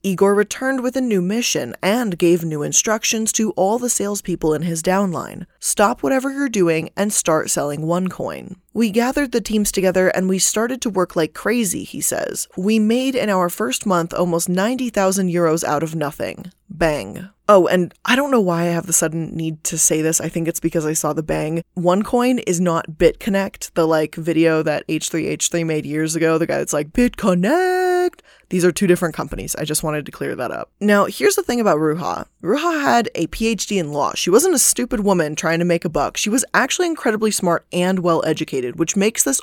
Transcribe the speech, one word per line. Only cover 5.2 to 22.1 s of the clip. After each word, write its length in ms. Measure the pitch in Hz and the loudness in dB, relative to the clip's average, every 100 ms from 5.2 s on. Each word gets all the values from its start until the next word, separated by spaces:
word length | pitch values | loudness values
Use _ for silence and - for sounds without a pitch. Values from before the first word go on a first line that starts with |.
| - - 175 _ | -8 -12 -18 _
"Stop 420 | - - 208 240 | -6 2 2 2
whatever 300 | 277 269 269 | 0 0 -2
you're 160 | 269 277 | -4 -4
doing 440 | 226 170 160 160 - | 2 2 2 -2 -4
and 160 | 208 | -2
start 380 | - - 160 - | 0 0 0 0
selling 320 | - 143 147 | -2 -2 -4
OneCoin." 760 | 156 175 185 - - 69 62 - _ | -2 0 -2 -4 -8 -8 -12 -18 _
"We 160 | - 233 | -2 0
gathered 440 | 202 240 269 277 | 2 0 0 0
the 80 | 240 | -2
teams 280 | 208 214 208 | 0 0 0
together 380 | - 185 185 185 | 2 2 4 2
and 220 | - 185 | 2 0
we 100 | 190 | 0
started 400 | - - 233 254 | 0 0 -2 -2
to 60 | 240 | -4
work 280 | 190 180 - | -2 -2 0
like 160 | 156 | -2
crazy," 500 | - 196 240 208 - | -2 -2 0 0 -4
he 160 | - - | -8 -6
says. 480 | - - 78 - - - | -4 -2 -4 -6 -8 -4
"We 240 | 190 220 | 2 2
made 360 | 214 240 262 254 | 4 2 0 -2
in 140 | 214 | 0
our 200 | 190 175 | 0 0
first 360 | - 233 254 214 | -2 -4 -2 0
month 280 | 175 170 | 0 0
almost 340 | - 180 165 165 | -2 0 0 0
ninety 420 | 180 208 254 254 | 0 0 -2 -2
thousand 380 | 214 190 190 185 | 0 0 2 0
euros 380 | 170 165 165 - | 2 2 2 0
out 180 | 147 | -2
of 100 | 160 | -2
nothing. 600 | 160 147 - - - 185 - _ | -4 -4 -4 -8 -8 -14 -20 _
Bang." 580 | 156 170 147 98 - 185 _ - | -2 0 0 -6 -12 -16 _ 6
Oh, 180 | 202 165 | 6 6
and 260 | 180 175 - - | 2 0 -4 -2
I 100 | 247 | 0
don't 160 | 285 | 2
know 80 | 254 | 2
why 220 | 185 170 | 2 0
I 40 | 170 | 0
have 200 | 170 170 | -2 -2
the 60 | |
sudden 420 | 165 160 160 156 160 | 0 0 -2 -6 -6
need 260 | 160 156 - | -6 -6 -8
to 120 | 160 | 0
say 240 | - 156 | 0 2
this. 200 | 156 160 | 0 -2
I 80 | 160 | -4
think 180 | 175 160 | -2 -4
it's 140 | - | -2
because 240 | 165 170 151 | -2 -2 -2
I 80 | |
saw 180 | 156 156 | -2 -2
the 100 | 151 | -2
bang. 420 | 156 156 156 165 - - | -4 -4 -2 -4 -6 -2
OneCoin 640 | 175 185 208 | 2 2 2